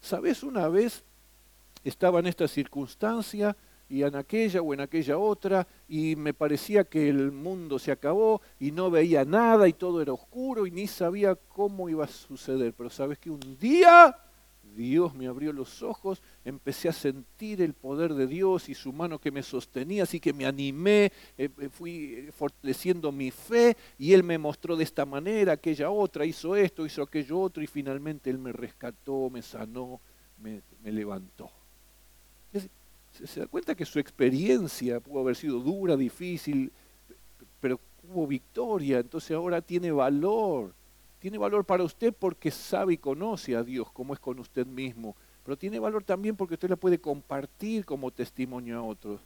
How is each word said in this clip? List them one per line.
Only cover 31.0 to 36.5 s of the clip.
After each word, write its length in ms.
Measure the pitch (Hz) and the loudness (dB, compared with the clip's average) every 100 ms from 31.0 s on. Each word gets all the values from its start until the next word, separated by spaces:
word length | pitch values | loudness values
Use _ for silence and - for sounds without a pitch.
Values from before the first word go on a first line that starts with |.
| 104 95 92 - 110 _ _ _ _ _ _ _ _ _ - | -6 -8 -12 -20 -20 _ _ _ _ _ _ _ _ _ -10
Es, 160 | 202 190 _ - - _ - | -10 -10 _ -20 -20 _ -20
¿se, 120 | - | -16
se 120 | - | -10
da 60 | - | -8
cuenta 300 | 311 349 311 | -6 -6 -6
que 80 | |
su 160 | 151 151 | -4 -6
experiencia 960 | - - 127 131 190 127 165 - 123 120 | -6 0 2 2 2 2 0 -4 -4 -4
pudo 220 | 131 143 | -4 -2
haber 160 | 131 123 | -2 -2
sido 240 | 151 123 | -4 -2
dura, 360 | 131 196 190 143 | -2 -2 0 2
difícil, 760 | 127 - 180 165 - | 0 -4 -8 -8 -4